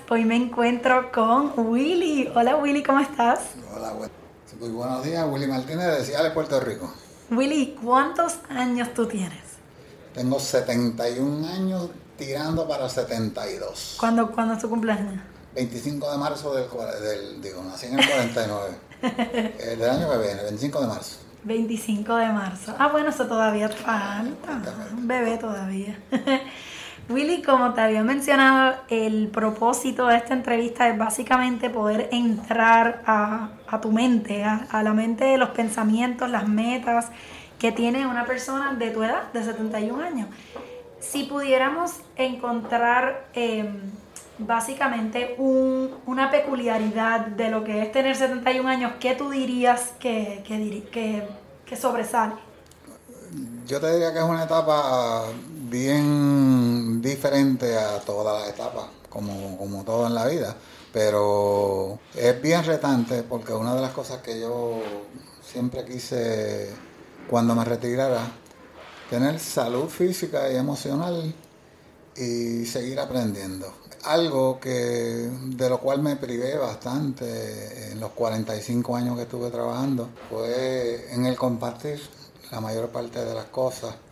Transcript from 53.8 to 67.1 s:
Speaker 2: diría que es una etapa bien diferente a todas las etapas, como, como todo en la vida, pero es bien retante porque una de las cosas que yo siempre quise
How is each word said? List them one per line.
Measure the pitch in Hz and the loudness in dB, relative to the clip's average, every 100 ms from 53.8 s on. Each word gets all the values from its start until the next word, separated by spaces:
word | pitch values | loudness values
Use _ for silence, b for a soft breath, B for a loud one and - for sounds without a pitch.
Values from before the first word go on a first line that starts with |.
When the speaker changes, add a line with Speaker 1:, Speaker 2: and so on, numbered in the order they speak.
| 160 | 2
Speaker 2:
diría | 170 165 | 4 2
que | 160 | 2
es | 165 | 2
una | 165 160 | 2 2
etapa | 165 156 151 139 127 117 113 110 117 - 160 123 | 2 4 4 4 2 2 0 -2 -8 -12 -12 -6
bien | 123 131 147 147 147 143 139 135 127 120 120 117 113 | 0 2 4 4 4 6 6 8 6 6 2 0 0
diferente | 123 139 139 139 139 127 123 113 | 0 0 2 6 6 4 2 2
a | 107 104 | 0 -2
todas | - 104 107 107 | -4 -2 0 -2
las | 104 | -4
etapas, | 101 120 110 107 - - | -6 -6 -8 -10 -14 -14
como, | - 104 98 95 92 | -8 -6 -6 -8 -8
como | 101 98 | -8 -8
todo | 98 117 117 | -2 0 2
en | 117 | 2
la | 120 | 2
vida, | 170 104 - B B B | 0 -2 -8 B B B
pero | 110 107 104 104 101 101 101 101 98 95 107 - - | 2 4 4 4 4 4 4 2 0 -2 -6 -10 2
es | 120 123 | 4 4
bien | 147 170 | 4 4
retante | 160 156 143 127 113 123 | 2 2 2 2 2 -2
porque | 117 120 113 | -4 -6 -4
una | 110 117 127 | -4 0 0
de | |
las | 131 | -2
cosas | 131 131 127 | -4 -8 -10
que | - 113 | -8 -6
yo | 117 120 120 113 107 101 104 120 - - | -4 -4 -4 -4 -6 -8 -12 -18 -20 -20
siempre | - 127 123 131 123 | -12 -4 -4 -4 -8
quise | 127 - 123 117 110 104 104 101 113 - - - | -10 -6 -2 0 0 -2 -4 -6 -12 -18 -20 -20